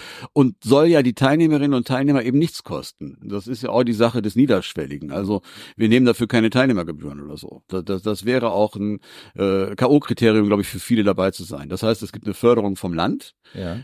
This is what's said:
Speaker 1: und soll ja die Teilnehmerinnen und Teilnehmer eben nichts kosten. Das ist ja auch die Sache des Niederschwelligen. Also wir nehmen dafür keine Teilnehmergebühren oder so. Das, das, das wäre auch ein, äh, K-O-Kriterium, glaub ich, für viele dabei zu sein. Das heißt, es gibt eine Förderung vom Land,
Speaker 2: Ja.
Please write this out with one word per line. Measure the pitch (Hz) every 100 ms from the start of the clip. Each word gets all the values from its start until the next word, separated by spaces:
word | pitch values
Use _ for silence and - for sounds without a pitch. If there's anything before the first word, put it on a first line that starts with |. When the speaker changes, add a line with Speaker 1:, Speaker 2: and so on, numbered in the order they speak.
| - - -
Speaker 1:
und | - 131 -
soll | 107 139 165
ja | 160
die | 127
Teilnehmerinnen | 110 135 156 160 147 143
und | 131 117
Teilnehmer | 131 143 139
eben | 117 139
nichts | 165 -
kosten. | - 73 - - 76 -
Das | - 101 104
ist | 120
ja | 127
auch | 117
die | 120
Sache | 107 117 117
des | 104 113
Niederschwelligen. | 139 98 - - 67 71 73
Also | 76 98 101 - - - -
wir | 110
nehmen | 120 123
dafür | 113 117
keine | 120 110
Teilnehmergebühren | 123 135 104 82 76 76 71
oder | 73 73
so. | - - _
Das, | 92
das, | 82 95
das | 107 104
wäre | 107 127 117
auch | 95 107 101
ein, | 104 104 - - - -
äh, | 98 95 98 101
K-O-Kriterium, | 127 147 - 123 117 110 104
glaub | 101
ich, | 98
für | 92
viele | - 117
dabei | 101 92 95
zu | -
sein. | 82 71 73
Das | 92
heißt, | 113 110
es | 101
gibt | - -
eine |
Förderung | 95 117 117 104 95
vom | 92
Land, | 82 98 - - _ _
Speaker 2:
Ja. | - 87 98